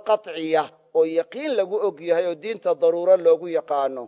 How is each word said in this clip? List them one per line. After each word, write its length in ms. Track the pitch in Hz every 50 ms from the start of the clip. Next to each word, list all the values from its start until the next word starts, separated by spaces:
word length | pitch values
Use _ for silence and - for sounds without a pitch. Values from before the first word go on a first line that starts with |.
| 208
qatciya 580 | 214 214 214 - 185 160 165 160 160 160 156 147 156 _ _ _ _ -
oo 100 | 160 160
yaqiin 480 | 165 160 165 165 - - 247 302 311 254
lagu 200 | 208 190 180 196
og 200 | 208 185 196 165 143
yahay 260 | 170 170 165 170 185
oo 80 | 175 170
diinta 360 | 151 151 220 226 - - 180 165
daruuro 400 | 165 170 165 165 170 175 185 190
loogu 300 | 185 170 165 165 156 170 175
yaqaano. 560 | 165 156 - - 147 139 139 135 131 127 120